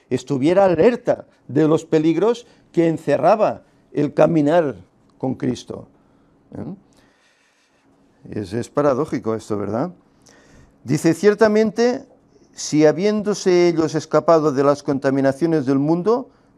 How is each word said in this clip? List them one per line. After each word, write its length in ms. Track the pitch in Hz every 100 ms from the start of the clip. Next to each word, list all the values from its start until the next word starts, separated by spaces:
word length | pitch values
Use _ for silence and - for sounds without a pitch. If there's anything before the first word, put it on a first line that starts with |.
| -
estuviera 560 | 127 - 139 139 180 196
alerta 600 | 165 190 233 - 117 - _ -
de 200 | 123 156
los 180 | 156 -
peligros 600 | 160 156 160 202 240 - _ _
que 160 | - 165
encerraba 760 | 156 - 143 160 214 190 107 _ _ _
el 200 | - 147 -
caminar 600 | 156 165 143 170 151 98 - _ _ -
con 160 | 135 123
Cristo, 520 | 135 120 - - - _ _ _ _ _ _ -
¿eh? 60 | 120 190 _ _ _ _ _ _ _ _ _ _ _ _ _ _ - 107
Es, 120 | 101
es 160 | 110 117
paradójico 680 | - 147 127 160 147 110 110
esto, 220 | - 104
¿verdad? 340 | 101 110 170 175 _ _ _ _ _ - _ _
Dice, 300 | 110 147 165
"Ciertamente, 920 | 160 202 208 220 214 220 214 240 247 - _ _ _ _
si 320 | - - 147 156
habiéndose 840 | 147 208 208 202 202 196 180 175
ellos 260 | 160 160 156
escapado 560 | - 156 151 165 151
de 120 | 135
las 180 | 143 143
contaminaciones 840 | - 139 139 135 135 135 165 160 131
del 120 | 139
mundo 500 | 147 170 180 240 262 _ _